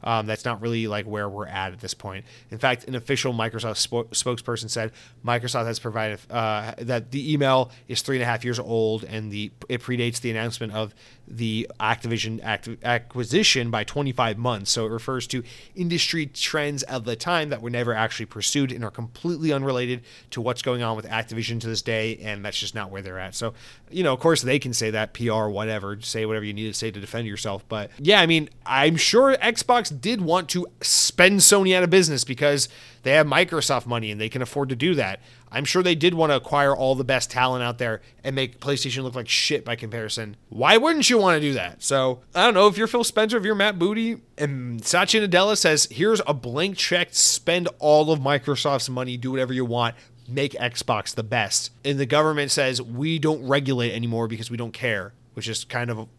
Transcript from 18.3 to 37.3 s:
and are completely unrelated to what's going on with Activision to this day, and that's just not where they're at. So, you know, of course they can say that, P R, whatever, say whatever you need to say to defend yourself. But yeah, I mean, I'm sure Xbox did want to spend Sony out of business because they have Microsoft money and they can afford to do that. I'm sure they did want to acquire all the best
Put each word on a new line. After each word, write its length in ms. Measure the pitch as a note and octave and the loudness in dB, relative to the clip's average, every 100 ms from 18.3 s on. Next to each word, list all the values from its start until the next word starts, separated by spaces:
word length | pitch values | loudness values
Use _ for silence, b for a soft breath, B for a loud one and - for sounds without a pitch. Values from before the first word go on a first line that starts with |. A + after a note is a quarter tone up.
| A2 - D3 C3+ | -6 -2 0 0
and 120 | A#2 | -2
are 60 | A#2 - | -8 -8
completely 540 | A#2 - E3+ E3 D#3+ | -12 -8 -6 -2 0
unrelated 480 | C#3 C3+ B2+ B2 B2 A#2+ B B | 0 0 -2 -2 -6 -8 B B
to 100 | - | -6
what's 200 | A#2 B2 | -4 -2
going 200 | - B2 | -2 -2
on 140 | A#2 A2 | -2 -4
with 120 | G#2+ | -4
Activision 540 | A2 A2+ A2+ A2+ A#2 | -6 -4 -6 -4 -4
to 60 | A2+ | -4
this 140 | A2 | -6
day, 360 | - A2+ A2 A2+ | -2 -2 -2 -6
and 260 | G#2+ G2+ | -8 -8
that's 160 | G2+ - | -6 -6
just 140 | G2+ | -6
not 160 | A2 G2 | -8 -10
where 120 | G2 | -10
they're 180 | F#2+ F#2 | -10 -10
at. 160 | F#2 - | -10 -6
So, 180 | A2+ A2+ B B - | -8 -8 B B -12
you 120 | F3 | -2
know, 80 | E3+ | 0
of 80 | C3 | 2
course 220 | E3 D#3+ | 2 2
they 180 | B2+ C#3 | 2 0
can 140 | B2 | 0
say 160 | A2+ A2 | -4 -2
that, 240 | G#2+ G#2+ | -2 -4
P 160 | - A#2+ | -4 -2
R, 200 | A2 G#2+ | 0 0
whatever, 500 | G2+ A2 G#2+ G2 G2+ | -2 -4 -4 -6 -10
say 240 | A2 A2+ A2 | -8 -4 -2
whatever 200 | G#2+ G#2+ | -2 -4
you 80 | |
need 140 | G#2 A2 | -6 -6
to 60 | |
say 160 | G2+ A2+ | -4 -6
to 100 | G#2 | -8
defend 280 | G2 A2+ A2+ | -8 -8 -6
yourself. 360 | G2+ A2 G2 - | -6 -6 -8 -6
But 220 | G#2+ G2+ - | -8 -8 -2
yeah, 200 | D3 G#3 | 4 4
I 60 | E3 | 6
mean, 240 | E3 D3+ - - | 2 0 -12 -2
I'm 320 | C3 D3+ E3 | 2 4 4
sure 380 | - A3 C4+ C4+ | 4 6 6 4
Xbox 540 | A3 A#3 - A#3+ - C#3+ | 2 -2 2 2 2 -6
did 200 | E3 A#3+ | -2 -2
want 280 | E3+ F3 E3 | 2 0 0
to 180 | F3+ F3+ _ | -4 -6 _
spend 580 | - - - - F3+ G3+ | 0 2 2 6 6 8
Sony 340 | - G3+ F#3+ F#3 | 8 8 6 4
out 80 | |
of 60 | F3+ | 6
business 340 | F#3+ E3 C#3 | 6 6 0
because 460 | - B2 D3 C#3+ - B B B | -2 0 2 2 -2 B B B
they 80 | C3 | 4
have 160 | D3 D3+ | 6 6
Microsoft 580 | C#3 F3+ E3 - C3 A#2+ | 4 4 0 0 0 0
money 260 | A#2 A2 | -4 -4
and 80 | G#2 | -4
they 100 | A2 | -4
can 120 | C3 | -4
afford 280 | B2+ C#3+ C3+ | -4 -4 -4
to 60 | B2+ | 0
do 200 | D#3 D#3+ | 2 2
that. 260 | G2 G2 b b b | 0 -4 b b b
I'm 140 | B2+ C#3+ | -4 0
sure 160 | F3+ | 2
they 140 | F3+ E3 | 4 4
did 180 | E3+ | 2
want 180 | E3+ D#3+ | 4 2
to 40 | C3+ | 2
acquire 400 | - D3 C#3+ C#3 | 2 2 4 4
all 180 | C3 | 2
the 100 | C3+ | 0
best 280 | B2+ C3 - | 0 0 0